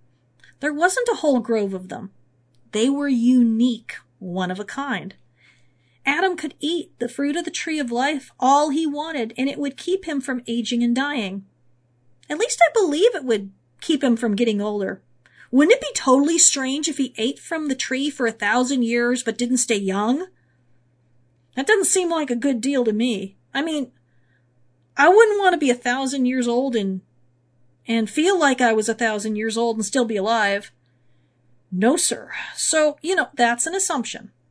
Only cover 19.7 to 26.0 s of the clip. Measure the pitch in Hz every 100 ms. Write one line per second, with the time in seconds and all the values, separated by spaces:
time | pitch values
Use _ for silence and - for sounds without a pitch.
19.7 | 214 196 190 214 277 370 _ _ _ _
20.7 | _ _ _ _ _ _ _ _ - 277
21.7 | 427 349 370 349 330 285 240 277 240 254
22.7 | 277 233 214 247 202 190 _ _ 262 320
23.7 | 302 254 _ _ _ _ _ _ _ _
24.7 | _ _ - 302 403 440 415 381 349 285
25.7 | 240 247 254